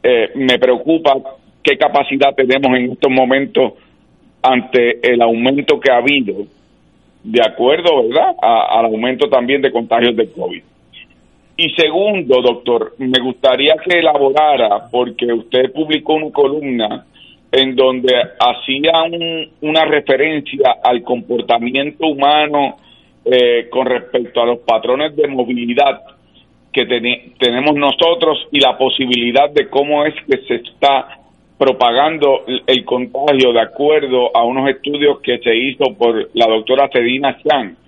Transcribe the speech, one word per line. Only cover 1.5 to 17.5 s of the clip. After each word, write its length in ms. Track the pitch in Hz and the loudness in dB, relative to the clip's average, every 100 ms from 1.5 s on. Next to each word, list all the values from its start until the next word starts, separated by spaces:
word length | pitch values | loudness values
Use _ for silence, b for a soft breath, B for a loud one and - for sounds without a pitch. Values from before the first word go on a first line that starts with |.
| _ | _
qué 160 | 147 139 | -2 0
capacidad 560 | 151 143 135 139 139 | 0 0 -2 0 0
tenemos 420 | 135 127 135 135 127 | 2 0 2 2 0
en 180 | 123 | -2
estos 180 | 127 139 | -2 0
momentos 600 | 131 127 135 139 - 127 - b b _ _ _ _ | 2 2 0 0 0 -2 -4 b b _ _ _ _
ante 580 | 131 127 - 127 120 120 123 | 0 0 0 0 0 0 0
el 140 | 120 | 2
aumento 580 | 117 117 123 139 135 147 | 2 2 0 0 0 0
que 120 | 139 | 2
ha 60 | 120 | 2
habido, 480 | 127 143 107 95 101 _ _ _ _ _ _ _ | 2 0 -2 -6 -10 _ _ _ _ _ _ _
de 180 | 110 117 110 | -2 0 0
acuerdo, 640 | - 123 160 175 147 113 | 0 0 2 2 2 2
¿verdad?, 260 | 139 381 - | 0 0 0
a-, 380 | - 113 - 113 | 2 2 2 0
al 60 | 113 | 0
aumento 420 | 110 120 127 143 | 0 -2 0 2
también 320 | 131 120 139 | 2 0 0
de 100 | 135 | 0
contagios 440 | 120 117 117 120 113 | -2 -2 0 2 0
de 160 | 110 | -4
covid. 320 | - 90 85 _ _ _ B B _ _ _ _ - | -6 -10 -10 _ _ _ B B _ _ _ _ -4
Y 120 | 165 - | -2 0
segundo, 680 | 156 165 208 196 139 127 | 0 2 0 -2 2 2
doctor, 520 | 123 117 - 117 147 - | 2 0 -2 -2 -2 -6
me 220 | 131 127 | -2 -2
gustaría 540 | 123 120 135 127 143 156 185 | -2 0 0 2 2 2 2
que 140 | 175 | 2
elaborara, 920 | 160 147 135 143 151 139 110 101 - | 2 2 2 2 2 2 0 -2 -2
porque 420 | 120 123 - 120 | -4 -2 -4 -4
usted 400 | 117 - 127 131 | -4 -2 0 0
publicó 440 | 151 156 151 - 156 | -2 -2 -2 -2 -4
una 160 | 151 | -2
columna 720 | - 139 151 139 120 107 127 _ b b b _ | 0 0 0 -4 -4 -4 -6 _ b b b _